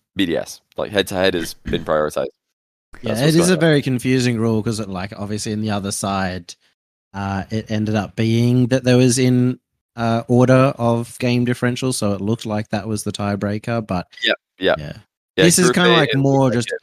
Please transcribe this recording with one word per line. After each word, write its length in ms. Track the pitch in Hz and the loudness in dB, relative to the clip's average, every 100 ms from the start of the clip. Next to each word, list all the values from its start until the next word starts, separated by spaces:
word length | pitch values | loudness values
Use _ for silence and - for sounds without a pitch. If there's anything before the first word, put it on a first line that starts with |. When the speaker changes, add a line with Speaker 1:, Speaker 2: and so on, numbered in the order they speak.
| _ - | _ -4
Speaker 1:
B 100 | 92 | -2
D 120 | 76 | -2
S. 240 | - - _ - | -6 -14 _ -10
Like, 140 | - | -4
head-to-head 420 | 104 95 95 95 | -2 -2 0 0
has 200 | 90 80 | 0 -6
been 300 | - - 85 | -10 -6 -6
prioritized. 440 | 82 78 76 71 67 _ _ _ _ _ _ - | -2 -2 0 -4 -6 _ _ _ _ _ _ -12
Speaker 2:
Yeah, 80 | 117 | -6
Speaker 1:
That's 60 | 110 | 0
Speaker 2:
it 40 | 143 | 2
Speaker 1:
what's 100 | 160 | 4
Speaker 2:
is 60 | |
Speaker 1:
going 80 | 175 | 4
Speaker 2:
a 40 | 180 | 2
Speaker 1:
on. 40 | |
Speaker 2:
very 220 | 165 147 | 4 2
confusing 580 | 135 123 131 131 123 117 | 0 -2 0 2 2 0
rule 240 | 113 110 | 0 0
'cause 160 | 104 107 | -2 -4
it, 80 | 101 | -6
like, 240 | 92 98 - | -8 -8 -8
obviously 340 | 101 107 113 | -8 -6 -6
in 80 | 107 | -4
the 120 | 110 | -2
other 200 | 101 98 | -4 -4
side, 640 | - 101 98 95 92 85 - _ _ _ _ _ | -4 -4 -2 -2 -6 -12 -20 _ _ _ _ _
uh, 300 | 98 98 98 92 | -8 -6 -6 -4
it 200 | 110 107 | -6 -4
ended 260 | 107 107 107 | -4 -2 -2
up 200 | 95 - | -4 -2
being 520 | 113 117 120 123 120 | 0 2 2 2 2
that 180 | 131 123 | 0 4
there 100 | 123 | 4
was 240 | 127 120 | 4 4
in, 400 | 127 123 123 123 _ _ _ - | 2 2 2 -2 _ _ _ -6
uh, 260 | 117 113 - | -2 -2 2
order 460 | 123 127 131 135 135 | 4 6 6 4 2
of 400 | 117 117 117 - | 0 0 -4 -4
game 260 | 127 123 | -2 0
differential, 480 | 120 123 123 120 131 | 0 0 -2 -2 -4
so 220 | 127 104 | -2 -2
it 80 | 98 | -2
looked 240 | 98 113 113 | -2 -2 -2
like 240 | 107 107 | -4 -4
that 180 | 107 101 | -6 -4
was 160 | 107 | -6
the 80 | - | -6
tiebreaker, 760 | - 101 101 101 107 - 117 107 | -6 -4 -2 -4 -4 -4 -6 -4
but 200 | 92 - - | -6 -6 -4
Speaker 1:
Yeah, 120 | - - _ - | -2 -2 _ -4
yeah. 160 | 92 78 | 0 0
Speaker 2:
yeah. 160 | 73 - _ _ _ - | -4 -14 _ _ _ 2
Speaker 1:
Yeah, 80 | 90 | 4
Speaker 2:
This 120 | 85 | 4
is 80 | 175 | 2
Speaker 1:
Group 80 | |
Speaker 2:
kinda, 160 | - - | 2 4
Speaker 1:
A, 40 | |
Speaker 2:
like, 160 | 160 147 | 4 2
Speaker 1:
it 60 | 135 | 0
looked 60 | |
Speaker 2:
more 200 | 135 139 131 | 2 4 2
Speaker 1:
like 80 | |
Speaker 2:
just 140 | 117 117 | 0 -4
Speaker 1:
it, 60 | |
it 40 | - | -8